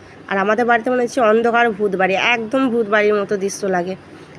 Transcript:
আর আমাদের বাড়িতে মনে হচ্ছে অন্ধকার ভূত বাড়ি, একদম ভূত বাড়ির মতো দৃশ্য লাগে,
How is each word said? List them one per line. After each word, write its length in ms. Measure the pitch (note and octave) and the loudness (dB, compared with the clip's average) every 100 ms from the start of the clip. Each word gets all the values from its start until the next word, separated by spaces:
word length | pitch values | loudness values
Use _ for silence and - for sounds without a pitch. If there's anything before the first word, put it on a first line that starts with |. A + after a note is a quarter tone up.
| - - - | -20 -20 -6
আর 100 | G3 | -2
আমাদের 280 | G3 A3 A#3 | 0 2 2
বাড়িতে 240 | A#3 A#3 | 0 0
মনে 120 | B3 | -2
হচ্ছে 180 | A#3+ - | -2 0
অন্ধকার 440 | A3 A3 A#3 A#3 A#3+ | 2 4 2 2 2
ভূত 240 | G3+ G#3 F#3 | 0 -2 0
বাড়ি, 200 | F#3 F#3+ | 0 2
একদম 540 | A3+ A#3+ G#3+ C4+ C4+ | 0 -2 -2 -2 0
ভূত 180 | A#3 G#3 | 0 0
বাড়ির 260 | G#3+ G#3 | 2 2
মতো 240 | G#3 G3 G#3 | 0 -2 -4
দৃশ্য 240 | G3 - G3 | -4 -4 -4
লাগে, 300 | F#3 F3 F#3+ - - - | -2 -4 -8 -14 -20 -20